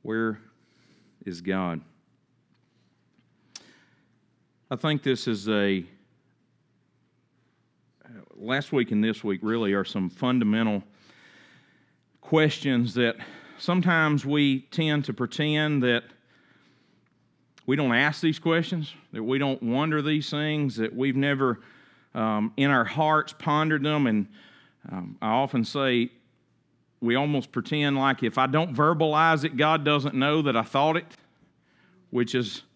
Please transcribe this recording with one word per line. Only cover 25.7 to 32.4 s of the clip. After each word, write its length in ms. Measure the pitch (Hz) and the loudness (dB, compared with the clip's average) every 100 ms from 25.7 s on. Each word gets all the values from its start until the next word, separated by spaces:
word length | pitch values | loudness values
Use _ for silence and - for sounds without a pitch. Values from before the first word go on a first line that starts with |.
| 147 135 120 120 _ _ _ _ _ _ _ _ _ | -2 0 0 0 _ _ _ _ _ _ _ _ _
we 140 | 117 | 0
almost 380 | 123 147 147 - | 0 2 0 -2
pretend 440 | - - 151 147 139 | -6 -4 -2 0 0
like 260 | 135 131 | 0 0
if 160 | 117 120 | -2 0
I 80 | 131 | 0
don't 280 | 151 170 | 2 0
verbalize 720 | 131 151 165 160 151 165 160 | 2 2 2 2 4 4 4
it, 140 | 151 123 | 0 0
God 260 | 151 160 | 2 2
doesn't 300 | 147 147 139 | 2 0 0
know 260 | 135 139 151 | 0 2 2
that 140 | 143 117 | 2 0
I 60 | |
thought 340 | 113 139 151 160 | 0 0 2 0
it, 80 | 170 - _ _ _ _ _ _ _ _ _ | -4 -20 _ _ _ _ _ _ _ _ _
which 240 | 123 120 | -2 0
is 280 | 127 | -2